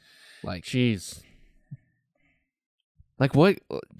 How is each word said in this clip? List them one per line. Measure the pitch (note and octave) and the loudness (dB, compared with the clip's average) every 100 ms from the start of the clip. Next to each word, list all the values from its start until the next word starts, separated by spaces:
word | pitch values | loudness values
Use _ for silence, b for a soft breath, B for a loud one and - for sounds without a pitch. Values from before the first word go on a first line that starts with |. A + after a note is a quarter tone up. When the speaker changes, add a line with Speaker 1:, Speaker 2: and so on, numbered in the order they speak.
| b b b b | b b b b
Speaker 1:
Like, | G2+ F2+ - | -12 -10 -4
Speaker 2:
Jeez. | B2+ B2 G2 - - - b b b b b b _ _ _ _ _ _ _ _ _ _ _ _ - | 0 0 0 -8 -18 -20 b b b b b b _ _ _ _ _ _ _ _ _ _ _ _ -2
Speaker 1:
like, | C#3 C#3 | 2 6
what? | C3+ - - - - | 4 4 -6 -12 -12